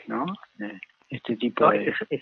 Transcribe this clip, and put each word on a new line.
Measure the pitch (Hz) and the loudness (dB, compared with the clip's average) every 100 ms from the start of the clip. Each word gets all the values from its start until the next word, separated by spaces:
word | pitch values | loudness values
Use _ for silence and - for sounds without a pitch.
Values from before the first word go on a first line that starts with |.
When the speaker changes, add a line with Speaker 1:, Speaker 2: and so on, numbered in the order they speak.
| - | 0
Speaker 1:
¿no? | 117 165 202 - - | -4 -4 -6 -12 -10
Eh, | 104 202 - _ - | -10 -10 -18 _ -12
este | 120 - 113 | -8 -4 -2
tipo | 120 - 156 | -2 4 6
Speaker 2:
No, | |
Speaker 1:
de | 208 202 | 6 2
Speaker 2:
es, | - - | -2 -2
es, | 139 | -6